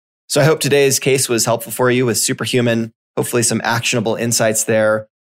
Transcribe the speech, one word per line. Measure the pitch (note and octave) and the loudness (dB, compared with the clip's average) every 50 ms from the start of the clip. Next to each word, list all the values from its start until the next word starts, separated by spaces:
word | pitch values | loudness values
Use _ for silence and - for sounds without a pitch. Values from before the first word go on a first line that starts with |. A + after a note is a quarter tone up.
| _ _ _ _ _ | _ _ _ _ _
So | - - D3 | -4 0 2
I | C#3 | 2
hope | D#3 D#3 D#3 | 2 2 2
today's | - C3+ C#3 C#3+ C#3 C3+ A#2+ - | 0 0 2 4 4 2 2 0
case | - C#3 C3 C3+ C3 | 0 0 0 0 0
was | - A#2+ A2+ - | 0 0 0 0
helpful | A#2 A#2 A#2 - A2 | 0 -2 -2 -4 -8
for | A2+ - B2+ B2 | -4 0 0 2
you | B2 B2 C3 | 2 2 2
with | A#2+ G#2 | 0 0
Superhuman. | - - - B2+ - A#2+ - - B2+ A#2+ A#2+ A#2 A2+ A2+ A2+ _ _ _ _ - | -2 -2 -4 -4 -4 -4 -2 0 0 2 2 0 -2 -2 -6 _ _ _ _ -6
Hopefully | B2 A2+ - - A#2+ A2+ | -6 -4 -2 0 0 0
some | - A2+ A2 - | 0 -2 -2 -2
actionable | - A#2 A#2 - - C3 A#2+ G2+ A2+ G#2+ | -2 -2 -2 -2 -2 -2 0 0 -2 -2
insights | F2 A2+ A#2+ A#2 - A#2+ A2 G#2+ - - | -2 -2 -2 0 0 0 0 0 0 0
there | - A2+ A2 A2 G#2+ G#2+ G#2+ G#2+ _ _ _ | 0 2 2 2 2 0 0 -4 _ _ _